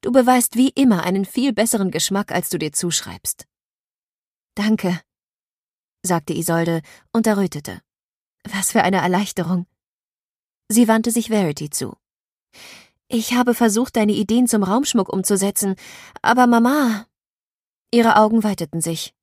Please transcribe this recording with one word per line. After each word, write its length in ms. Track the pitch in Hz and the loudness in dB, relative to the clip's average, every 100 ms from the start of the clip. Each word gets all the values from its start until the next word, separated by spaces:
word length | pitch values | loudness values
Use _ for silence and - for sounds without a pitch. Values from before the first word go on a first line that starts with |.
Du 100 | - | 2
beweist 460 | 254 247 254 240 226 | 2 4 2 2 0
wie 120 | 269 | 0
immer 340 | - 269 190 | 4 2 4
einen 200 | 170 190 | 0 -2
viel 300 | 196 - 269 | -2 -2 -2
besseren 360 | 214 226 226 190 | 0 -2 0 -2
Geschmack, 420 | 165 - 196 208 | -2 -2 -4 -4
als 180 | - - | -6 -4
du 80 | 175 | -6
dir 160 | 156 | -6
zuschreibst.“ 760 | - 175 - - 90 - - - _ _ _ _ _ _ _ _ _ _ - | -4 -4 -4 -6 -12 -12 -12 -16 _ _ _ _ _ _ _ _ _ _ -4
„Danke“, 460 | 208 214 185 175 _ _ _ _ _ _ _ _ _ _ 180 | 0 0 0 -4 _ _ _ _ _ _ _ _ _ _ -4
sagte 280 | 170 - | -2 -2
Isolde 480 | 165 165 165 170 165 - - _ | -6 -2 -2 0 -4 -6 -20 _
und 140 | 226 220 | -2 0
errötete. 540 | 202 190 147 143 95 _ _ _ _ _ _ | 0 -2 -4 -12 -16 _ _ _ _ _ _
„Was 300 | - 196 - | -12 -6 -2
für 100 | 233 | 2
eine 140 | 180 190 | 2 2
Erleichterung.“ 680 | 175 180 202 - 160 185 175 _ _ _ _ _ _ _ _ _ _ | 0 0 -2 -4 -4 -4 -6 _ _ _ _ _ _ _ _ _ _
Sie 200 | 214 226 | 2 4
wandte 240 | 220 226 | 2 0
sich 180 | 233 226 | -2 -2
Verity 400 | 214 180 147 147 | 0 -2 -4 -8
zu. 260 | - - - _ _ _ _ _ - - - _ _ _ | -8 -10 -12 _ _ _ _ _ -20 -20 -20 _ _ _
„Ich 260 | 233 220 | -4 -2
habe 200 | 247 247 | 0 2
versucht, 420 | 233 233 202 254 - | 4 2 2 0 0
deine 180 | 214 | 0
Ideen 340 | 208 202 226 247 | 0 0 2 2
zum 160 | 214 | 2
Raumschmuck 440 | 190 214 285 226 185 | 0 0 0 -2 -2
umzusetzen, 680 | 190 185 202 196 - 202 190 - - - - | -4 0 0 0 -2 -4 -6 -10 -20 -20 -4
aber 260 | - 240 247 | 0 4 4
Mama.“ 580 | 233 233 294 262 208 - _ _ _ _ _ _ _ _ | 4 2 2 0 -2 -8 _ _ _ _ _ _ _ _
Ihre 260 | 233 226 214 | 2 4 4
Augen 260 | 214 226 | 4 2
weiteten 380 | 214 190 160 165 | 0 -4 -6 -6
sich. 320 | 165 160 - _ | -6 -6 -10 _